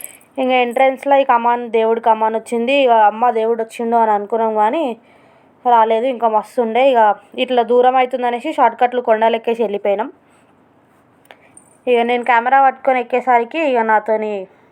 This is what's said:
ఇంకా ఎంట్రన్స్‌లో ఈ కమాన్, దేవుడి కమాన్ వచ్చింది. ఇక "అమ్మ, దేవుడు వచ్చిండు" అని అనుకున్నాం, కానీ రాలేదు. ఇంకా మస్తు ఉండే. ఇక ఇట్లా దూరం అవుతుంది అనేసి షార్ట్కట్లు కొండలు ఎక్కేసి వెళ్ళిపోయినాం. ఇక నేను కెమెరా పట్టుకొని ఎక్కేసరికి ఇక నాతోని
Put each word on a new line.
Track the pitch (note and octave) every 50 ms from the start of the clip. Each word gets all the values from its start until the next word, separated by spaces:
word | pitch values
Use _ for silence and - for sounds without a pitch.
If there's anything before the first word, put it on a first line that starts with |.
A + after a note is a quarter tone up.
| - - - _ _ _ - C4+
ఇంకా | C4 B3+ B3+ B3+ B3
ఎంట్రన్స్‌లో | A#3+ A3+ B3+ C4+ C4+ C4+ - - C#4 C#4 C4+
ఈ | C#4 C4
కమాన్, | B3 A#3+ A#3 A#3+ A#3+ A#3+ A#3+ A3+ A3
దేవుడి | A3+ A3+ A3+ A3+ A3+ A3+ A#3
కమాన్ | A3 A3 A3 A3 A3 A3
వచ్చింది. | A3 - A#3+ A#3 A#3 B3 C#4 C#4+ C4+
ఇక | A#3+ A#3 A3 G#3+
"అమ్మ, | G#3 G#3+ A3 A#3+ B3 A3+ A3
దేవుడు | A3 A3+ A#3 A3 A3
వచ్చిండు" | A3 - - A#3 A#3 A#3 A#3 A3+
అని | A3 G#3+
అనుకున్నాం, | G3+ G3+ G3+ A#3 A3+ A3+ A3 A3 G#3+
కానీ | G#3+ A3 C4+ E4+ D#4 B3 A3 - _ _ _ _ _ _ _ _ _ _ _ _ - B3 A#3+
రాలేదు. | A3+ A3 A3+ A3+ A3+ A#3+ C4+ B3+
ఇంకా | A3+ A#3 A3+ G#3+
మస్తు | G#3+ G3+ - - B3+ A#3+
ఉండే. | A3 A3 A#3+ C4+ C#4
ఇక | B3+ A#3 A3 G#3 G3 - - _ - - B3+
ఇట్లా | B3 B3+ A#3+ A#3 G#3
దూరం | B3 B3 B3 B3+ B3+ C4
అవుతుంది | B3+ B3 C4 B3 B3 A#3+
అనేసి | A#3+ A#3 A#3 D#4+ D4+ D4+
షార్ట్కట్లు | B3+ A3+ A3 - B3+ B3 B3+ B3 B3 A#3+
కొండలు | A3 A3 A3+ A3+ A3+ A3
ఎక్కేసి | A3+ A#3+ A3+ A3+ A#3
వెళ్ళిపోయినాం. | G3+ G3+ G3+ - G#3 G3 G3+ A#3+ D4+ - _ _ _ _ _ _ _ _ _ _ _ _ _ _ _ _ _ _ _ _ _ _ _ - _ _ _ _ - _ _ _ _ - B3
ఇక | B3 A#3 A#3 A#3+
నేను | B3 A#3+ A#3 B3
కెమెరా | A#3+ A#3 A#3 B3 C4+ C4+ C#4
పట్టుకొని | C4 B3+ - - C4+ C4 B3+ A#3
ఎక్కేసరికి | A#3+ B3+ B3 A#3+ C4 B3 A#3 A#3 A#3 - E4 D#4+ C#4+ B3+
ఇక | A#3 A3+ A3
నాతోని | A3 G#3+ G#3+ A3+ A3 G#3+ G#3+ G#3+ G#3 G3 F#3 - _ _ _ _